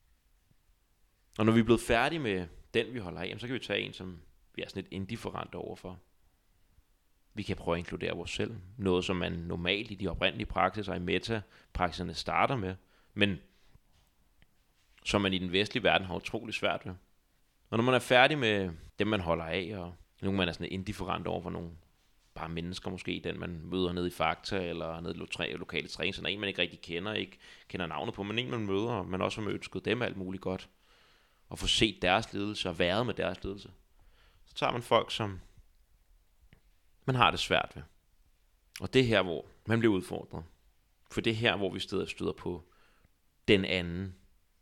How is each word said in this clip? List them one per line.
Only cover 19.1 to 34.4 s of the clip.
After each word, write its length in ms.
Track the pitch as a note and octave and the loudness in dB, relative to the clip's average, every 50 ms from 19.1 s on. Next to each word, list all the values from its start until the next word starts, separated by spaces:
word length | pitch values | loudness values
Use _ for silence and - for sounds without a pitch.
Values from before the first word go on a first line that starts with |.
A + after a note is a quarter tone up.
| A2 G2+ | 2 0
holder 240 | F2+ E2 E2 E2 E2 | 2 2 0 0 0
af, 300 | D#2+ E2 F#2+ F2+ E2+ G#2+ | -2 -2 -2 -4 -4 -8
og 180 | F#2+ F2 F2 F2 - - _ _ - | -8 -10 -10 -12 -16 -20 _ _ -6
nogen, 140 | - G2 G2 | -2 0 2
man 120 | G2 F#2 E2+ | 2 2 2
er 40 | |
sådan 200 | D#2+ - F2 - | 0 -2 -4 -4
indifferent 540 | E2+ F#2+ F#2 - G#2 - F#2 F#2 F2 E2+ F2 | -4 -4 -4 -4 -6 -4 -2 -2 -2 -2 -2
over 160 | F2 F2 F2 | -2 -4 -2
for, 80 | F2 F2 | -4 -4
nogle 200 | F2 F2 E2+ E2+ E2+ E2 - _ _ _ _ _ _ _ _ _ - | -6 -6 -8 -8 -12 -16 -20 _ _ _ _ _ _ _ _ _ -12
bare 140 | - D#2+ D#2+ | -10 -8 -6
mennesker 420 | E2 E2 E2 F2 F#2 - - G2 | -4 -4 -4 -6 -6 -6 -6 -8
måske, 300 | F#2 F2+ - - F2 F2 E2+ | -8 -6 -6 -4 -6 -4 -4
den 160 | F2+ D#2+ D#2+ | -6 -6 -6
man 200 | E2+ F2 F2 D#2+ D#2 | -6 -8 -8 -8 -6
møder 280 | F2 F2 F#2 F2+ F2 | -2 0 2 2 2
nede 140 | F2 F2+ F2 | 2 0 -2
i 40 | F2 | -2
Fakta, 580 | - - E2 D#2+ E2 - - - G#2 F#2+ F2+ E2+ | 0 2 2 2 2 0 -4 -4 -2 -2 -2 -2
eller 320 | E2+ E2 D#2+ D#2+ E2 E2 | -4 -4 -4 -6 -6 -6
nede 140 | E2+ F2 F2 | -6 -6 -6
i 20 | |
lo-, 100 | E2+ F2 | -6 -8
træ-, 300 | E2+ - - F2 - - | -8 -6 -4 -4 -4 -4
lokale 320 | - F2 - - E2 - - | -6 -8 -6 -4 -4 -4 -4
træningscenter, 420 | - - E2 F#2 F#2+ - E2+ D#2+ | -4 -2 -2 -2 -2 -2 -4 -4
en 100 | F#2+ G2+ | -4 -2
man 80 | G#2 G2 | -2 -4
ikke 140 | F#2 F#2 | 0 0
rigtig 180 | F2 E2 F2 - | -2 -2 -2 -10
kender, 320 | - - E2+ F2 F#2+ G#2+ | -10 -6 -6 -4 -4 -2
ikke 260 | G#2+ G2+ F#2+ F#2 - - - - - - - - | -2 -4 -4 -6 -8 -18 -20 -20 -20 -20 -18 -10
kender 180 | - F#2 F2+ | -6 -6 -4
navnet 280 | D#2+ D#2 C#2+ C#2 A2+ G#2 | -4 -4 -4 -4 -4 -4
på, 80 | G2 | -4
men 160 | G2 G2+ G#2+ A#2 | -4 -4 -2 -2
en 120 | B2+ B2+ | -2 -2
man 160 | C3 A#2 G#2+ | -2 -4 -2
møder, 240 | G2 G2 G2 A2 A#2+ | 0 0 0 0 0
og 160 | B2 G2+ F2+ | -2 -2 -4
man 160 | F2+ F#2 F#2 | -2 -2 0
også 180 | G2 G2 - - | 0 0 -2 -2
har 100 | A2 G2 | -4 -4
ønsket 340 | G2 F#2+ - - - F#2+ - | -4 -6 -6 -8 -8 -4 0
dem 180 | - G#2+ B2 | 0 0 0
alt 140 | A#2+ F#2+ F#2 | 0 -4 -4
muligt 260 | G2 F#2+ F#2 F#2+ F2+ | -6 -6 -6 -6 -6
godt. 260 | - F#2 F#2 F#2 - - _ _ _ _ _ _ _ _ _ _ _ _ _ _ _ - | -4 -4 -4 -4 -6 -12 _ _ _ _ _ _ _ _ _ _ _ _ _ _ _ -14
Og 100 | - - | -10 -4
få 80 | - | 0
set 360 | - - - A#2+ A2 F#2+ - | 2 4 4 4 4 2 4
deres 300 | - F2+ F#2 G#2+ A2 - | 4 6 6 6 4 0
lidelse, 360 | - G2+ G2+ G#2 G#2+ - - F#2 | -4 -4 -4 -4 -4 -4 -4 -2
og 100 | E2+ E2 | 0 2
været 280 | F2+ F2 F2+ A2 B2 | 4 4 4 2 2
med 80 | A#2 - | 0 0
deres 300 | - F2 F2 F#2 - - | -2 -2 -2 -2 -4 -8
lidelse. 260 | G2 G2 G2+ - G2 F#2+ - _ _ _ - - - _ _ _ - _ _ | -10 -10 -10 -12 -18 -20 -20 _ _ _ -20 -20 -20 _ _ _ -20 _ _